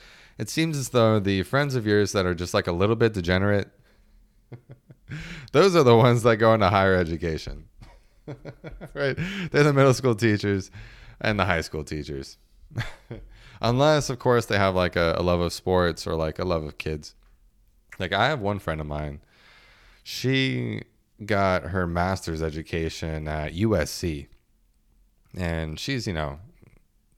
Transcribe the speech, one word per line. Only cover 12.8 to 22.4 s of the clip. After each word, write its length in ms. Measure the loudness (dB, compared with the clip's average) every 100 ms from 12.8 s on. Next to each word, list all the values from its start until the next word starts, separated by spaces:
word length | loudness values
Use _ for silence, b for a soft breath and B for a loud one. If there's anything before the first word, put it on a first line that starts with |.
| -12 -14 -18 -18 -18 B B B
Unless, 480 | -2 2 4 2 0
of 80 | -2
course, 260 | 2 2
they 140 | 2 2
have, 160 | 2
like, 220 | 2 0 2
a, 180 | 0 0
a 60 |
love 180 | 0 0
of 140 | -2
sports 520 | -4 0 2 2 -2 -6
or, 100 | -4
like, 220 | -4 -4
a 60 |
love 200 | -4 -4
of 120 | -4 -10
kids. 380 | -8 -8 -10 -20 _ _ _ _ _ _ _ -10
Like, 140 | -4
I 140 | 0 0
have 140 | 0
one 180 | -4 -4
friend 240 | -4 -6
of 40 | -6
mine. 340 | -8 -8 -10 b b b b b b b b
She 800 | -16 -6 -2 0 0 -2 -6 -8 -12 _ _ _
got 380 | -2 0 2 0
her 240 | -2 -4 -2
master's 560 | -2 -2 -2 -6 -6